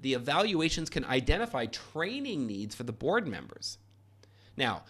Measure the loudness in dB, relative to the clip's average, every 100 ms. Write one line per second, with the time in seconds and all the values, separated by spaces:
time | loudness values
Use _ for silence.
0 | 0 0 2 4 4 4 2 2 -2 -2
1 | 2 2 4 2 2 0 -2 -4 -8 -4
2 | -2 -2 -2 -2 -2 -2 -6 -6 -6 -2
3 | 2 2 0 -6 -10 -10 -10 -10 -18 -20
4 | -20 -20 -20 -20 -12 -2 -2 -2